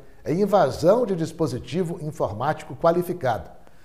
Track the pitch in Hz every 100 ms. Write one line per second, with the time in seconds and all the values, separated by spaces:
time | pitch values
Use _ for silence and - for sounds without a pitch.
0 | - - - 170 202 202 139 123 170 233
1 | 214 175 160 - 151 120 - 170 165 -
2 | 151 - 123 104 139 151 - 131 170 175
3 | 175 - 127 104 - - - -